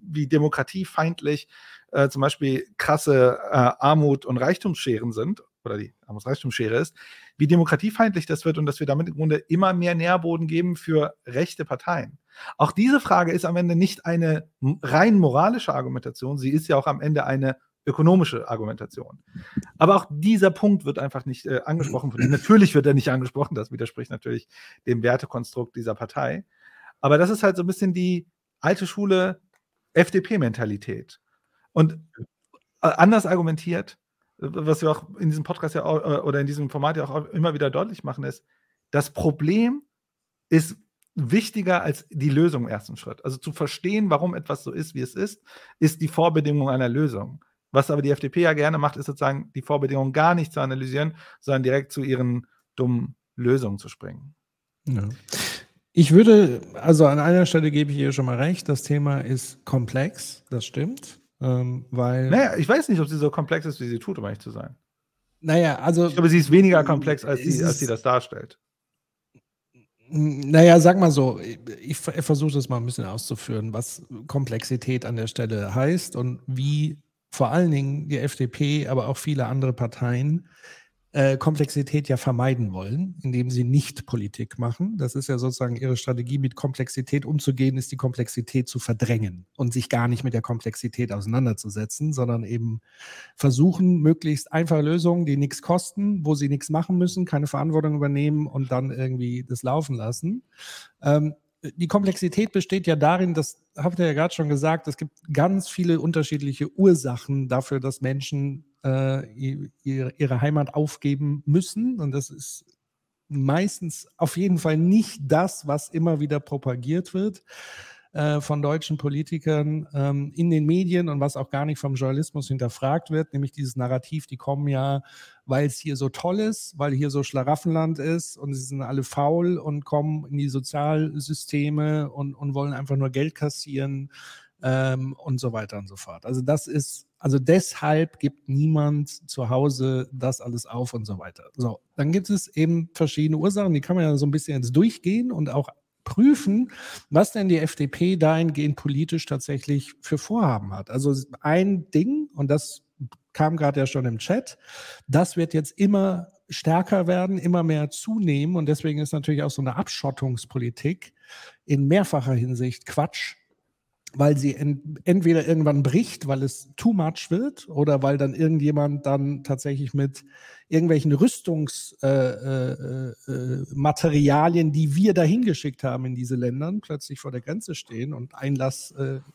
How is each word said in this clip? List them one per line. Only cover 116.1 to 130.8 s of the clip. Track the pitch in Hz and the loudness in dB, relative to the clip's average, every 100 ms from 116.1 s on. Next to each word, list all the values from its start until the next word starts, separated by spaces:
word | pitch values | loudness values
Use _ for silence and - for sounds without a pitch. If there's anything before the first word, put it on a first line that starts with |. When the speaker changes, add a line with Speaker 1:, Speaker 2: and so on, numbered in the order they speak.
| 156 | 0
Speaker 2:
wieder | 147 147 | 0 -4
propagiert | - 143 131 123 123 170 185 | -4 -6 -4 -4 -4 -4 -4
wird, | 185 208 - _ - - - - - _ | -4 -4 -6 _ -20 -20 -20 -20 -20 _
äh, | 147 151 147 | -4 -2 -2
von | 143 147 | -2 -2
deutschen | 147 156 - 151 | -2 -2 -4 -4
Politikern, | 143 143 156 165 160 151 147 156 151 | -4 -4 -4 -4 0 0 0 -4 -4
ähm, | 143 139 139 143 | -2 -2 -2 -4
in | - 170 | -2 2
den | 156 | 2
Medien | 151 175 185 180 170 | 2 2 2 0 0
und | 143 | -2
was | 139 135 | -2 -4
auch | 135 | -6
gar | 139 147 | -4 -4
nicht | 147 | -4
vom | 139 127 | -4 -2
Journalismus | 135 135 160 147 131 | -2 -2 -4 -6 -6
hinterfragt | 127 120 - 135 160 160 | -4 -4 -2 -2 -2 -2
wird, | 156 156 | -4 -2
nämlich | 139 139 | -4 -6
dieses | - 131 131 | -6 -6 -4
Narrativ, | 123 127 - 160 - | -2 -2 -4 -8 -10
die | 131 | -10
kommen | - 139 143 | -6 -4 -2
ja, | 135 139 139 - - - _ | -2 0 -2 -6 -18 -20 _
weil | - 131 147 | -4 0 0
es | - | -4
hier | 156 135 | -8 -4
so | 135 | -4
toll | - 170 196 | -4 -2 -2
ist, | 220 214 - 156 | -2 -4 -10 -6
weil | 143 | -2
hier | 135 147 | 0 0
so | 139 | -2
Schlaraffenland | 135 139 127 151 175 160 160 156 | -2 -2 0 0 0 0 0 -2
ist | 151 170 - - | -2 -4 -6 -10
und | 143 | -8
sie | 135 | -8
sind | 131 139 | -8 -8
alle | 123 139 | -4 -4
faul | 127 - 143 165 175 180 | -4 0 0 2 0 -2
und | 151 147 | -4 -8
kommen | - 147 151 151 143 | -2 -2 -2 -4 -6
in | 143 | -4
die | 143 | -2
Sozialsysteme | 135 131 147 | -4 -6 -4